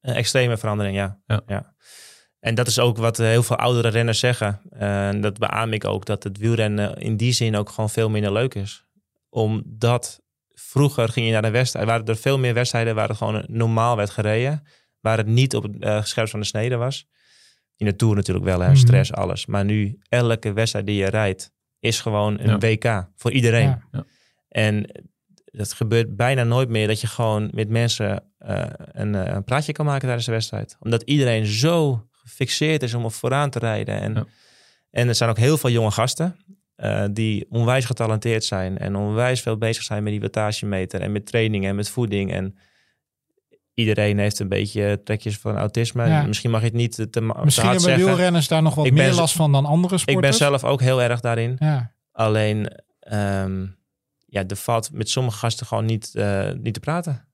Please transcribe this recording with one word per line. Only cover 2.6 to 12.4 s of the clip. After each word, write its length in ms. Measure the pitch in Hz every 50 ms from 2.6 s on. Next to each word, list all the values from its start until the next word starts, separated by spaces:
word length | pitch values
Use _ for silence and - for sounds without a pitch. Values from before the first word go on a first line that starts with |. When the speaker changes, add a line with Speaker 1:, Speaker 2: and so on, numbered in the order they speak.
| 120
Speaker 1:
is 120 | 117 113 -
ook 180 | 120 120 113
wat, 220 | 110 113 113 113 -
eh, 80 | 117
heel 160 | 110 113 120 120
veel 140 | - 123
oudere 320 | - - 117 123 120 117 117
renners 300 | 104 117 117 117 110 -
zeggen. 420 | - 123 123 - 113 104 101 101 _ -
Eh, 380 | - - 101 101 101 101 101 101
en 120 | 101 104
dat 180 | 104 104 98 101
beaam 340 | 110 - - 104 113 113 110
ik 120 | 107 -
ook, 200 | 98 101 101 95
dat 180 | - 107 101 -
het 160 | 104 95 101
wielrennen 580 | 107 113 117 113 110 104 104 104 104 104 -
in 200 | - - - 110
die 160 | 104 113 123 123
zin 240 | - 120 113 110
ook 120 | 104 104 -
gewoon 220 | - - 110 104
veel 200 | - - 113 110
minder 220 | 107 107 104 101 98
leuk 220 | 107 123 135 -
is. 300 | 104 98 101 - - _ _ _ _ _ _ _ _ _ _
Omdat 920 | - 120 113 107 110 107 - - 110 110 117 117 120 123 - - - _ _ _ _ _ _ _ _
vroeger 540 | _ - - - 131 143 143 - - 117 113
ging 180 | - - 117
je 60 | 113 113
naar 100 | 110 107
de 80 | 113
wedstrijd, 360 | 107 120 131 123 - - 110
waren 200 | 107 117 117 110
er 100 | 113 113
veel 220 | 107 - 139 139
meer 160 | 135